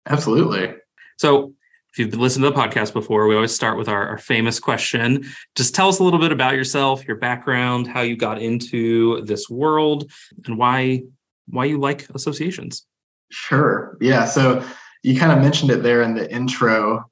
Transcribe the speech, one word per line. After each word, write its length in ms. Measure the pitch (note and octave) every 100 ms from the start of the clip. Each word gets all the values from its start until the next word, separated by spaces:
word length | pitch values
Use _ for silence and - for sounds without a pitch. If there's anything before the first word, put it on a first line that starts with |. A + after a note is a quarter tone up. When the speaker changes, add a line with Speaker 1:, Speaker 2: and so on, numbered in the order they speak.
| -
Speaker 1:
Absolutely. 640 | D3+ A2 B2+ - G2 F#2 - _ _ - -
Speaker 2:
So 340 | D3+ C#3+ C#3 - _ _ _
if 60 | -
you've 160 | G#2+ A2+
listened 280 | B2 C3+ C#3+
to 40 |
the 60 | C#3+
podcast 380 | A2 A#2+ G#2+
before, 340 | A2+ - G#2+ G#2+
we 80 | G#2+
always 180 | A2+
start 240 | - A2+ A2+
with 100 | A2
our, 200 | G2+ G2+
our 100 | G#2+
famous 420 | - A#2 A2+ A#2
question. 640 | - A2+ - A#2+ A#2 C#3 - - -
Just 220 | - - -
tell 120 | F#3+
us 120 | F#3
a 40 |
little 140 | F3+ E3+
bit 140 | E3
about 240 | C3 C3 C3+
yourself, 500 | C3 D3 C3+ C3+ -
your 120 | G#2+
background, 680 | B2 B2 C#3 B2 B2 B2 B2
how 160 | B2
you 160 | A#2+ A#2
got 240 | A2 A2
into 840 | A2+ A#2+ A#2+ A#2+ A#2 A2+ A#2 A2+
this 280 | G#2+ G2+ -
world, 600 | A#2+ D#3 D#3 D3+ D3 D3 - - - -
and 100 | A2+
why, 460 | B2 C3 C3 C3 B2+ _ _ _ -
why 200 | B2+ C#3
you 120 | D3
like 320 | C#3 C#3 - C#3
associations. 720 | D#3 C#3 E3 - - - _ _ _ _ _
Speaker 1:
Sure. 720 | - - C#3 C3+ G2 - -
Yeah. 240 | A#2+ A#2 A2+
So 400 | C#3 C3 B2 - - - _
you 120 | C3 B2+
kind 160 | E3
of 60 | C3+
mentioned 320 | C#3+ C#3+ C#3
it 140 | A2+
there 180 | A#2+ A#2+
in 140 | A2+ A2+
the 120 | -
intro, 720 | A#2+ B2+ - A#2 A2 G#2+ A2+ -